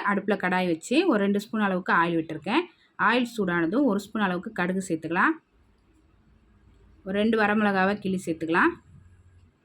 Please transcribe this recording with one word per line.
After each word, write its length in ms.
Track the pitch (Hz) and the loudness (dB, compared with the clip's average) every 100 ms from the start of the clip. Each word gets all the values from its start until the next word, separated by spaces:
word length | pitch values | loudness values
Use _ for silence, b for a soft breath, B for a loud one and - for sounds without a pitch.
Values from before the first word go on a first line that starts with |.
| - | 0
அடுப்புல 260 | 196 196 196 | -2 0 -2
கடாய் 280 | 185 185 185 | 0 0 0
வச்சு 220 | 160 - 269 381 | -2 0 0 2
ஒரு 80 | 220 202 | 2 2
ரெண்டு 140 | 202 208 | 0 -2
ஸ்பூன் 220 | 220 202 | -2 -2
அளவுக்கு 260 | 185 185 196 | -2 0 2
ஆயில் 160 | 170 165 | 2 0
விட்டிருக்கேன். 460 | 160 156 180 262 359 B B - 190 | -4 -8 -4 -2 -2 B B -2 0
ஆயில் 220 | 240 240 226 | 2 -2 -2
சூடானதும் 520 | 180 175 165 220 277 | -2 0 0 2 2
ஒரு 100 | 202 - | 0 -4
ஸ்பூன் 200 | 220 196 | -4 -2
அளவுக்கு 240 | 180 202 202 | -2 -6 -4
கடுகு 240 | 175 185 185 | -2 -2 -4
சேர்த்துக்கலாம். 460 | 160 156 175 254 320 _ _ _ _ _ _ _ _ _ _ _ _ _ - - - 190 | -6 -4 0 0 0 _ _ _ _ _ _ _ _ _ _ _ _ _ -20 -20 -18 -4
ஒரு 80 | 196 | 0
ரெண்டு 140 | 220 226 | 2 4
வரமிளகாவை 520 | 208 214 208 196 190 208 | 2 2 2 2 2 0
கிள்ளி 160 | 196 185 185 | -4 -4 -4
சேர்த்துக்கலாம். 480 | 160 160 175 302 349 - - - - _ _ _ _ | -6 -2 2 2 0 -14 -20 -20 -20 _ _ _ _